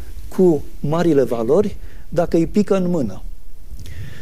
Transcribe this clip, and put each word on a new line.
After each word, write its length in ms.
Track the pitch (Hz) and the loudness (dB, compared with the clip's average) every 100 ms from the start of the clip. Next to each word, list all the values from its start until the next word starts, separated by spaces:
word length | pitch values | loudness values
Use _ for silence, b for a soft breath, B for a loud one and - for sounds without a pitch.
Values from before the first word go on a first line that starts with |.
| B B - | B B -6
cu 340 | - 185 147 - - | 2 4 4 0 -4
marile 420 | 143 160 175 143 | -2 2 4 4
valori 540 | 120 120 113 160 208 - b b b | 4 2 2 2 2 -2 b b b
dacă 280 | 156 170 170 | -2 2 2
îi 100 | 160 | 2
pică 300 | - 196 196 | 2 2 2
în 140 | 180 | 2
mână. 320 | 175 113 - - - - - - - B B B B | 0 -2 -4 -6 -4 -4 -6 -6 -8 B B B B